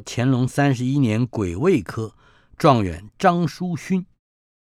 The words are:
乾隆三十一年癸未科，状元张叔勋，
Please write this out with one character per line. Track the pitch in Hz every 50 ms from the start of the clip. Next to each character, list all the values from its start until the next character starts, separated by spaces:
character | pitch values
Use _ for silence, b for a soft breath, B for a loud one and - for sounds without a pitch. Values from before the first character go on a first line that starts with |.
| 127
乾 | - - - 117 131
隆 | 135 123 127 127
三 | - - 143 139 135
十 | 113 127
一 | 127 135 147
年 | 135 113 107 110 127
癸 | 120 - 123 104 90 85
未 | 90 135 185 190 131
科， | 98 - - - 110 107 - b b b b b b b b b
状 | - 156 135 117 104
元 | 92 80 82 98 107 - -
张 | - 185 175 175 175 156
叔 | - - 180 180 175
勋， | 135 - - 190 185 180 - _ _ _ _ _ _ _ _ _ _ _